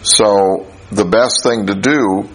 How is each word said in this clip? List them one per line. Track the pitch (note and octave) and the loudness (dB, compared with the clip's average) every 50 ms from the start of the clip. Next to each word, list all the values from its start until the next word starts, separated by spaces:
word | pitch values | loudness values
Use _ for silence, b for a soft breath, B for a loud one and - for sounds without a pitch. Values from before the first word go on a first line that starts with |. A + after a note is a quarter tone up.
So | - - - - A2 G#2+ G2+ G2 G2 F#2+ F#2+ - - - - - - - | -2 -2 0 2 2 2 4 2 2 2 0 -4 -6 -14 -20 -20 -18 -6
the | G#2 G2 G#2 | -2 -2 0
best | F2 F#2+ A2+ B2 B2 - - - | 2 2 2 2 2 -2 -2 0
thing | C3 A#2 A2+ G2+ | 0 -2 0 -2
to | F#2+ G2+ | -4 -4
do | G2 G2 C3 D3+ D3 A#2+ G2 F#2+ G2 G#2 G2 | -2 0 0 0 0 0 0 -2 -2 -4 -8